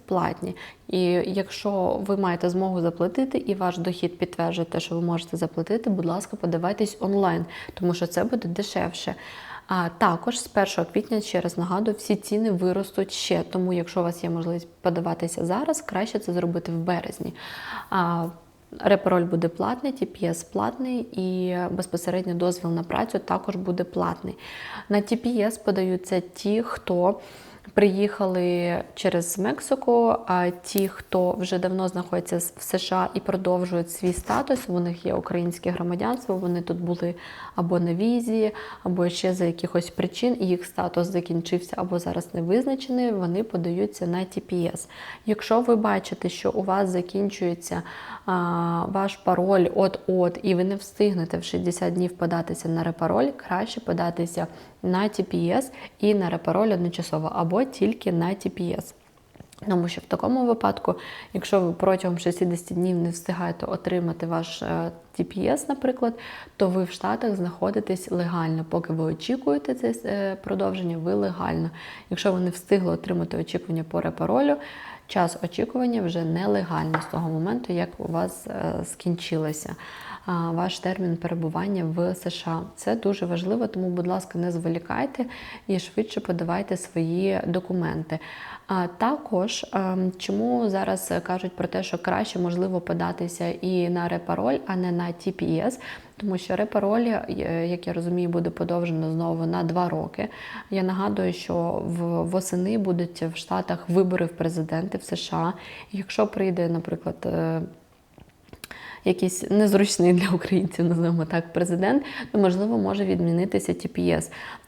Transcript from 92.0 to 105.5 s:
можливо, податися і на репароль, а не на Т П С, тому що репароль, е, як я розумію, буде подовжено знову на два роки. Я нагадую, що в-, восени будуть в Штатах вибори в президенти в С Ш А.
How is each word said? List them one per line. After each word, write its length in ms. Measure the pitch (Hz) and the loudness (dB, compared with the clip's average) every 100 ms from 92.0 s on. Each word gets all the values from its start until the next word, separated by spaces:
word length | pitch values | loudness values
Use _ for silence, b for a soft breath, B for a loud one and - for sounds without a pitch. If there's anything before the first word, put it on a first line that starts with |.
| 175 185 220 180 | 0 0 0 0
можливо, 420 | 175 175 190 185 | 0 0 0 0
податися 680 | 175 170 175 170 175 170 170 170 | -2 0 -2 -2 -6 -4 -4 -2
і 280 | 180 185 175 | 0 2 2
на 200 | 175 170 | 2 0
репароль, 500 | 170 170 - 220 269 - | -2 -2 0 2 0 0
а 100 | 185 | -2
не 160 | 180 | 0
на 200 | 175 175 | 0 -2
Т 200 | 170 - | -4 -4
П 140 | 185 165 | -2 0
С, 340 | 160 214 254 B B B - | 2 0 -2 B B B -6
тому 220 | 208 185 | -2 -2
що 180 | - 185 | -2 -2
репароль, 500 | 208 208 196 220 233 220 - | 0 2 2 2 2 0 -2
е, 380 | - - 165 170 | -4 -2 0 0
як 200 | 175 175 | -2 -4
я 60 | |
розумію, 360 | 170 170 175 175 | -4 0 0 2
буде 220 | 175 170 | 0 0
подовжено 640 | 170 170 175 170 160 160 | -2 -2 0 0 0 0
знову 340 | 160 165 165 165 | 0 0 0 0
на 160 | 175 | 0
два 260 | 170 170 175 | 0 0 0
роки. 400 | 156 170 - 214 B B 220 - | 0 -4 -4 -8 B B -14 -6
Я 120 | 190 | -2
нагадую, 500 | 185 185 196 202 185 | 0 0 0 0 0
що 500 | 170 - 175 170 - - | -2 -2 0 0 -2 -2
в-, 380 | 170 170 170 | -2 0 0
восени 540 | 170 185 180 180 185 220 | 0 0 0 0 2 2
будуть 440 | 190 175 175 175 | 2 2 0 -2
в 140 | 165 165 | -6 -6
Штатах 520 | - 185 180 170 - | -4 -2 -2 -4 2
вибори 380 | 175 185 180 165 | 4 4 2 0
в 100 | 170 | 0
президенти 640 | 165 170 160 165 185 185 | -2 0 -2 -2 -2 -6
в 40 | |
С 140 | - 170 | -4 -6
Ш 200 | - 165 | -2 -2
А. 160 | 165 | -2